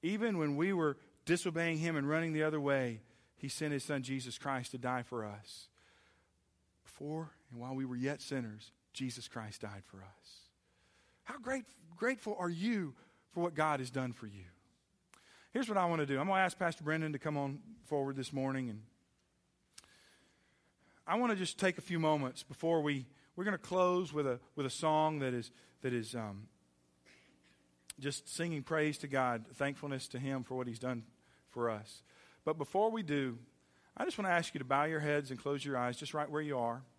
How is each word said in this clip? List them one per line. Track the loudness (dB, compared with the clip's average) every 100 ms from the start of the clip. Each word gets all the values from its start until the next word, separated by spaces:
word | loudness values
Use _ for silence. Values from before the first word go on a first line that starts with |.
Even | 0 0 2 2
when | 2 4
we | 2
were | 4 2 0 -10 _
disobeying | 0 2 2 0 0 0
Him | 0
and | 0 2
running | 2 2
the | 2
other | 2 2
way, | 2 2 2 -4 -12 -20 _ _
He | -8
sent | -4 0
His | -2
Son | 0 -4
Jesus | -2 -4 -6 -8
Christ | -4 -2 -4
to | -6
die | -2 -2
for | -2 -6
us. | -6 -8 -14 -18 -18 _ _ _ _ _ _ _ _ _ _ _
Before | -20 -12 -6 -6 -6 -12 _
and | -12
while | -6 -4
we |
were | -4 0
yet | 0 -2
sinners, | -4 -4 -4 -8 -16 _ _
Jesus | -6 -6 -6 -8
Christ | -8 -8 -8
died | -10 -10
for | -14 -18
us. | -20 -20 -20 -20 -20 _ _ _ _ _ _ _
How | -12 -8
great, | -4 -4 -4 -18 -20 -2
grateful | 0 0 -2 -2
are | 0
you | 0 2 2 0 -6 -20 _ _
for | -2
what | 0
God | 4 2 2
has | 0
done | -2 -2
for | -4 -10
you? | -12 -16 -20 _ _ _ _ _ -20 -20 -20 -4
Here's | -2 2
what | 4
I |
wanna | 4 4 2
do. | 2
I'm | 4
gonna | 4
ask | 4 4
Pastor | 0 0
Brendan | -2 0 0
to | -2
come | -2 0
on | 0 -4 -10 -20 -4
forward | -2 0 -2
this | -4
morning, | -2 0 0 -4
and | -6 -12 _ _ _ _ _ _ _ _ -20 -20 -20 -20 _ _ _ _ _ _ _ _ _ -2
I | 2
wanna | 2 2
just | 0 2
take | 2 2
a |
few | -2 2
moments | 6 4 2 -4
before | -12 -2 4 4
we, | 4 0 -2 -16 _ -4
we're |
gonna | -2 -2
close | 0 4 6 6 2
with | 0 0
a, | 0 -4 -4
with | -2
a |
song | 0 4 6 4 2
that | 0
is, | -2 -6 -14 -20 _
that | -2
is, | -2 -2 -6
um, | -6 -8 -14 _ _ _ _ _ _ -20 -20 _ _ _ _ _ _ -8
just | -6 -6 -8
singing | -4 -2 -2
praise | 0 2 2 0
to | 0
God, | 2 4 2 -4
thankfulness | -2 -2 -2 -4 -4 -4
to | -4
Him | -2 -2
for | -2 -4
what | -4
He's | -4
done | -4 -4 -6 _ _ _ _
for | -2 0
us. | 0 -6 -18 _ -20 -20 -6
But | -4 -2
before | 0 2 2
we | 0
do, | 0 0 0 -4 -12 _ _ _ _ -6
I |
just | -4 -2
wanna | 2
ask | 2 2
you | -4
to |
bow | 2 4
your | 4 2
heads | 2 2 0
and | -6
close | -2 -2
your | 0 0
eyes | 0 -2
just | -6
right | -4 -2
where | -2
you | -2 -2
are. | -2 -2 -8